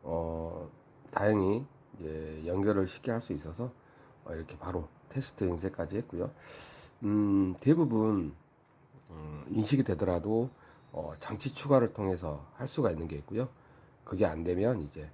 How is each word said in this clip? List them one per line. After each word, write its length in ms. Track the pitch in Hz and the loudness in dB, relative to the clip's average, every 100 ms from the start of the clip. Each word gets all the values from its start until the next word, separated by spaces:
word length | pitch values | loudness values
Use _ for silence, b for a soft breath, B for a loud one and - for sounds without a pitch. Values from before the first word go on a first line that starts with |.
어, 640 | 85 82 82 82 82 82 80 - - - - | -2 -2 -2 -4 -6 -8 -12 -16 -20 -20 -6
다행히 560 | - 101 107 95 107 143 - - 101 | 0 4 4 4 2 -2 -16 -20 -12
이제 440 | 80 78 78 78 80 | -8 -8 -8 -8 -2
연결을 400 | 92 101 101 95 | 0 4 4 2
쉽게 240 | - - | -2 -4
할 100 | 113 | -4
수 140 | - | -4
있어서, 360 | 82 78 87 123 - B B B B | -6 -6 -8 -8 -8 B B B B
어, 80 | - | -12
이렇게 240 | 80 76 78 | -10 -10 -10
바로 320 | 92 90 82 - - | -6 -4 -6 -12 -8
테스트 340 | 135 131 - | -6 -6 -2
인쇄까지 540 | 95 87 95 - 82 98 | 0 0 -4 -4 -4 -4
했고요. 320 | - 82 - - B B B B B - | -4 -6 -6 -8 B B B B B -6
음, 520 | 104 104 104 98 95 90 | 0 4 4 4 4 2
대부분, 760 | 131 165 147 113 110 104 78 - - _ _ _ _ - - | 4 6 6 4 4 2 0 -8 -20 _ _ _ _ -20 -18
음, 340 | 80 78 76 71 | -14 -10 -10 -4
인식이 340 | 107 107 139 | 0 4 4
되더라도, 640 | 117 85 92 87 92 113 127 - B B - | 4 2 2 2 2 2 0 -6 B B -14
어, 200 | - 80 80 | -8 -8 -8
장치 340 | - 107 135 | -8 -6 -6
추가를 400 | - 143 135 120 | -6 4 6 6
통해서 540 | - 98 92 85 73 71 | 0 0 0 -2 -6 -10
할 140 | - 131 | -10 -6
수가 220 | - 120 | 0 2
있는 160 | 80 80 | 2 -4
게 100 | 78 | -6
있고요. 320 | - 110 127 - B B B B | -6 -4 -4 -8 B B B B
그게 200 | - 92 | -10 2
안 180 | 95 80 | 2 2
되면 360 | 85 90 110 117 | 0 2 2 2
이제 280 | 73 80 76 | -4 -10 -14